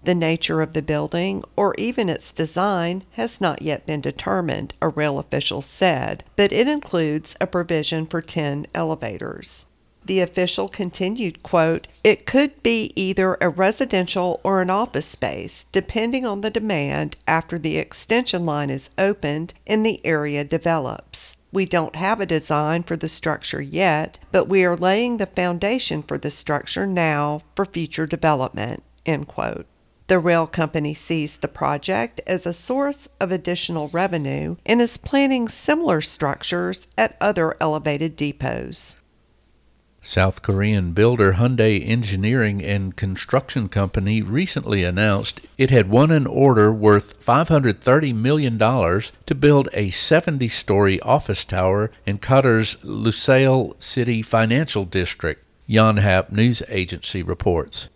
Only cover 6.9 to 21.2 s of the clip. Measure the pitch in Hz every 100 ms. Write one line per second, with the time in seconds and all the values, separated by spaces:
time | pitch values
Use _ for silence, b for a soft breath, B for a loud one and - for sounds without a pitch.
6.9 | 180 160 151 - - 190 180 170 165 151
7.9 | 160 160 170 - - 147 143 - - 165
8.9 | 156 113 92 - - - - - _ _
9.9 | _ - 190 175 - 180 - 196 - 180
10.9 | - 185 226 202 - - 175 160 165 -
11.9 | _ 214 202 - 262 285 - - 226 220
12.9 | - 190 190 190 180 175 170 190 226 262
13.9 | 190 180 190 180 - 190 190 180 190 240
14.9 | - 156 - 113 73 90 - - 190 190
15.9 | 233 226 262 247 202 208 220 214 175 139
16.9 | 139 151 - - 160 - 170 156 156 -
17.9 | - - 226 254 185 170 147 143 135 -
18.9 | - 196 202 151 147 170 - - 214 220
19.9 | - - 156 147 143 143 165 170 165 127
20.9 | 110 - -